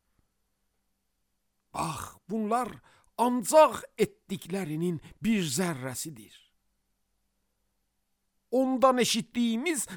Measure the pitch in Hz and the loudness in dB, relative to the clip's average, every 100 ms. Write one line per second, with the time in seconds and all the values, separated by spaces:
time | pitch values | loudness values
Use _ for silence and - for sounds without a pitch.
0 | _ _ _ _ _ _ _ _ _ _ | _ _ _ _ _ _ _ _ _ _
1 | _ _ _ _ _ _ _ - 160 143 | _ _ _ _ _ _ _ -8 -6 -8
2 | - - - 220 208 233 233 151 - _ | -12 -16 -10 -6 -2 -2 -2 -10 -20 _
3 | _ - 247 247 - 311 285 - - - | _ -2 0 0 4 8 8 4 -10 -4
4 | 208 - - 190 - 196 156 156 175 160 | -4 -4 -12 -10 -8 -8 -4 -4 -2 -4
5 | - - 196 214 165 120 180 135 131 123 | -10 -6 -2 0 0 -2 -2 -4 -8 -8
6 | 160 123 101 - _ _ _ _ _ _ | -10 -12 -20 -20 _ _ _ _ _ _
7 | _ _ _ _ _ _ _ _ _ _ | _ _ _ _ _ _ _ _ _ _
8 | _ _ _ _ _ 247 262 262 269 247 | _ _ _ _ _ 0 2 4 4 4
9 | 226 226 - 240 233 226 330 294 - | 2 0 -4 -2 0 0 -2 -4 -6